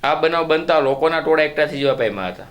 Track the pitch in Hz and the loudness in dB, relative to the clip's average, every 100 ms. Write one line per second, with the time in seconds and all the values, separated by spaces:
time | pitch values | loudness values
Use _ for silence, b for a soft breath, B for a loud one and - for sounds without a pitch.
0 | 135 156 156 170 160 156 160 160 135 135 | 0 0 0 0 0 0 2 2 2 2
1 | 156 165 156 156 151 147 147 143 139 123 | 0 0 0 2 2 0 -2 0 0 0
2 | 113 98 92 90 95 | -2 -2 -6 -8 -16